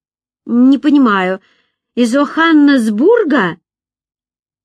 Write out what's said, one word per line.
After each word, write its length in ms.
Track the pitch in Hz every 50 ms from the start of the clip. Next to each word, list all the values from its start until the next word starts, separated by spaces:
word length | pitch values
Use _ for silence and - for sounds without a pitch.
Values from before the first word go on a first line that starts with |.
| _ _ _ _ _ _ _ _ _
Не 320 | - 226 240 247 262 277 247
понимаю, 640 | - 302 294 294 269 233 202 196 185 185 190 190 _ _ _ _ _ _ _ _ _ _ _ -
из 140 | 247 233 226
Йоханнесбурга?» 1400 | 277 285 269 - 302 320 330 330 302 285 285 277 269 220 220 214 202 269 381 466 480 427 302 269 277 190 175 160 - _ _ _ _ _ _ _ _ _ _ _ _ _ _ _ _ _ _ _ _ _